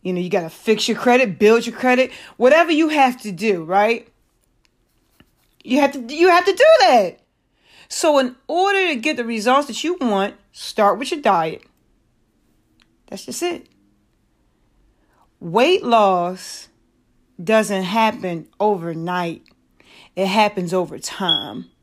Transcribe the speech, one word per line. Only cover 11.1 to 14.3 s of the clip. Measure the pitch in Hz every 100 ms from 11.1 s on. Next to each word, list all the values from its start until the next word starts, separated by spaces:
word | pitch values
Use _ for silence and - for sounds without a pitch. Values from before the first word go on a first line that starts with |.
your | 320
diet. | 240 185 165 - _ _ _ _ _ _ _ _ _ _ _ _ _ _ _
That's | 196
just | - -
it. | 349 339 - _ _ _ _ _ _